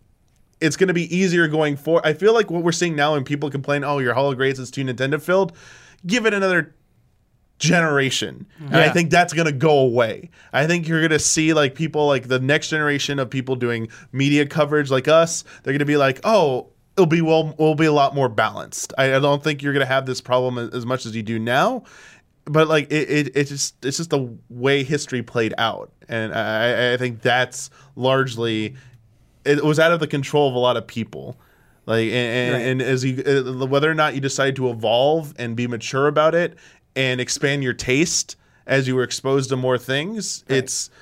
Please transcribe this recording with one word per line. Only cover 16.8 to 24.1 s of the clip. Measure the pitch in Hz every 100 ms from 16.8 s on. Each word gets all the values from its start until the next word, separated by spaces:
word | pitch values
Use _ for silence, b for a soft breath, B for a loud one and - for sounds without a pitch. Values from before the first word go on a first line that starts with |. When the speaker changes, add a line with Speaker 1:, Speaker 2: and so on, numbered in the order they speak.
| _ -
Speaker 1:
it'll | 175
be, | 170
well, | 160 160 156 -
it'll | 156
be | 151 160
a |
lot | 147 139
more | 139 131
balanced." | 107 107 104 73 - - -
I, | 135 135
I |
don't | 143 143
think | 156 143
you're | 143
gonna | 139 127
have | 135 131
this | 123
problem | - 127 127 123
a-, | 120 123
as | 117
much | 127 117
as | 113
you |
do | 107 113
now, | 113 131 190 254 B B B B B _ -
but, | 151 160
like, | 156 139
it, | 151 139
it, | 151 139 143
it's | 143
just, | 143 - -
it's | 127 135
just | 165